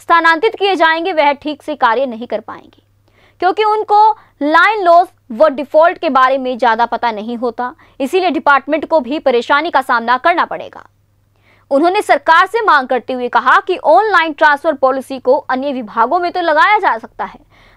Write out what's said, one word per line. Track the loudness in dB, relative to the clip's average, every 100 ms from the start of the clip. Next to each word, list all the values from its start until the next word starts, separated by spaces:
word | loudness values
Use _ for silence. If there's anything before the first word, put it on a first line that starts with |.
स्थानांतरित | 0 2 2 2 0 -2
किए | -2 2
जाएंगे, | 0 0 -2
वह | 0 0
ठीक | 0 -6 -10
से | -10 -2
कार्य | 0 0 -4
नहीं | -8 -8
कर | -8
पाएंगे, | -10 -18 -20 _ _ _ _ _ _ _
क्योंकि | -4 0
उनको | -2 -2 0 2 2 0 _ -6
line | 0 2 2 2
laws | 4 4 2 _ -8
व | 0 2
default | 0 -2 2 2 2
के | -2
बारे | 2 2 0
में | -4 -2
ज्यादा | 0 0 -2
पता | -2 -4
नहीं | -6 -8 -8
होता, | -8 -6 -10 -12 _ -8
इसीलिए | -4 -2 -2
department | 0 2 0 0 -6 -2
को | -2
भी | -2 -4
परेशानी | -2 0 0 0 0
का | -2
सामना | 0 -2 0 0
करना | 0 0 -2
पड़ेगा। | -6 -12 -18 -20 _ _ _ _ _ _ _ -2
उन्होंने | 0 2 0
सरकार | 0 0 2 2 2
से | 0
मांग | 2 2 0
करते | -4 -4
हुए | -6 -2
कहा | 0 2 2 2
कि | -2
online | 2 2 4 0 0
transfer | 0 2 2 -2 0
policy | 0 -2 -6 -6
को | -2 0
अन्य | -2 -6 -4
विभागों | -8 -6 -2 0 0
में | -2
तो | -4
लगाया | 0 2 2 2
जा | 0 -4
सकता | -8 -12 -14
है, | -14 _ _ _